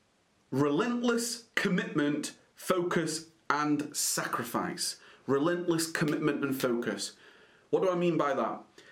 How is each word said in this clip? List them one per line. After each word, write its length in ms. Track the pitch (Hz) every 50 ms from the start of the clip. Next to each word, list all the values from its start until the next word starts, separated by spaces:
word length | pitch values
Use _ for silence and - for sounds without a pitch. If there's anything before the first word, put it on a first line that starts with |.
| _ _ _ _ _ _ _ _ _ _
relentless 960 | 127 135 147 143 147 175 233 247 240 240 240 240 226 233 - - - - - _ _
commitment, 800 | - - 196 175 196 - - - 147 147 147 147 - - - - - _ _ _
focus, 720 | - - - 185 180 175 175 - 180 156 - - - - - _ _ _ -
and 460 | 139 147 147 151 147 143 - - -
sacrifice. 1040 | - - - - 165 160 160 - - 117 - - 107 90 87 - - - - - - - - - - -
Relentless 640 | - 135 139 151 175 175 175 170 170 165 160 165 -
commitment 540 | - - 165 147 - 151 156 147 143 120 139
and 160 | 135 131 -
focus. 540 | - 123 117 117 113 113 101 101 - - - - - - - - - - - _ _ _
What 120 | 147 165
do 80 | 190 185
I 60 | 180
mean 220 | 175 180 175 156
by 160 | 151 147 143 135
that? 280 | 120 113 104 104 - - - _ - - -